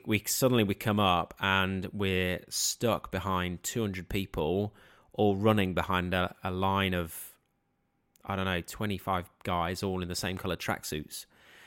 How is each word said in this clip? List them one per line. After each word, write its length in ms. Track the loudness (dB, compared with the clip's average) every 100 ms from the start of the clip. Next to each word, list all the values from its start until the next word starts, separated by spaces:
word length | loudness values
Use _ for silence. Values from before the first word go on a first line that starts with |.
| 0
we 180 | -2 0
suddenly 380 | 0 4 4
we 100 | 2
come 260 | 0 0 2
up 340 | 4 4 0 -2
and 480 | 2 4 2 0 -4
we're 480 | -2 0 2 2 -2 -4
stuck 640 | -4 -2 0 0 0 -2
behind 500 | -4 0 0 0 -4
two 200 | -6 -2
hundred 260 | -2 -4 -4
people 640 | -4 -2 -2 0 0 -2 -6 -20 -20 _
all 240 | 2 4 6
running 380 | 4 4 4
behind 400 | 0 0 0 2
a, 200 | 0 0 -4
a 80 | -6
line 420 | 0 2 2 2
of, 200 | 0 -4 -8 -16 -20 _ _ _ _ _ _ _ _
I 120 | -6 -2
don't 100 | 0
know, 160 | -2
twenty-five 680 | -4 -6 -4 -4 -2 -2 -4 _
guys 400 | -4 -2 0 -2
all 180 | -2 -2
in 60 | -4
the 80 | -4
same 220 | -4 -4
coloured 220 | -4 -4
tracksuits. 640 | -2 -4 -4 -8 -8 -14 -16 _ -20 -20